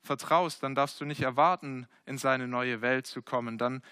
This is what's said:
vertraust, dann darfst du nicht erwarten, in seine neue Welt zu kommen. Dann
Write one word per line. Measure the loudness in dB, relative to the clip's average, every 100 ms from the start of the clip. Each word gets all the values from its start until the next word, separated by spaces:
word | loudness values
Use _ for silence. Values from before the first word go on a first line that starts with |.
vertraust, | -4 -6 2 4 4 -2
dann | -2 0
darfst | 0 -2
du | -8
nicht | -2
erwarten, | 0 4 4 4 -4 -10 -10 _ -10
in | -2
seine | 2 2 0
neue | -2 -2 0
Welt | 2 0 0
zu | -10
kommen. | -4 -4 -2 -2
Dann | -2 -2 -10